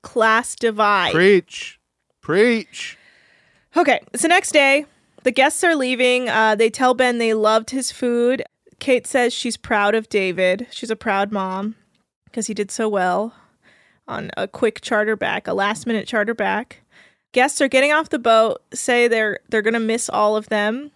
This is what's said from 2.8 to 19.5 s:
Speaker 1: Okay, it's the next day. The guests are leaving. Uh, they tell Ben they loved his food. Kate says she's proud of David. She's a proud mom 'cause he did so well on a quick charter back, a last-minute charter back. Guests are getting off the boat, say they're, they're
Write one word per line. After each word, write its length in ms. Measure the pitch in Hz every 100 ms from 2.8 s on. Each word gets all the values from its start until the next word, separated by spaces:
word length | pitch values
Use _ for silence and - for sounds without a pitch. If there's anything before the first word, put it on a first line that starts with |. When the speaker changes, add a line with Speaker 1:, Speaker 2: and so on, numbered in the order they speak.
| - - _ _ _ _ _ _ _ -
Speaker 1:
Okay, 220 | 339 240 -
it's 80 | 240
the 40 | 320
next 220 | 359 -
day. 340 | 302 277 277 294 _ _ _
The 80 | 254
guests 320 | 247 269 -
are 120 | 349 320
leaving. 540 | 254 247 254 247 247
Uh, 260 | 220 220 214
they 140 | 233
tell 240 | - 254
Ben 240 | 254 254 240
they 160 | 226
loved 380 | 220 214 220 220
his 200 | 269 247
food. 520 | - 247 240 240 262 - _ _ _
Kate 280 | - 247 -
says 260 | 269 240
she's 240 | - 240 -
proud 380 | - 214 202 220
of 120 | 220
David. 600 | 208 190 175 185 190 240
She's 200 | - 233
a 40 | 220
proud 360 | 233 196 202
mom 440 | 208 190 185 208 220 _ _ _ _ _
'cause 160 | - 220
he 60 |
did 160 | 214 202
so 160 | - 220
well 460 | 202 180 180 220 _ _ _ _ _ _ _ -
on 220 | - - -
a 100 | 196
quick 340 | - 226 220
charter 340 | - 220 214 214
back, 320 | 185 - -
a 60 |
last-minute 540 | 190 196 220 240 220 -
charter 260 | 226 208 233
back. 460 | 196 196 240 - _ _ _ _ _
Guests 280 | - 262 -
are 80 | 269
getting 240 | 262 285
off 180 | 302 311
the 100 | 302
boat, 420 | 233 220 220 - _
say 340 | - - 240 240
they're, 320 | 226 214 -
they're 120 | _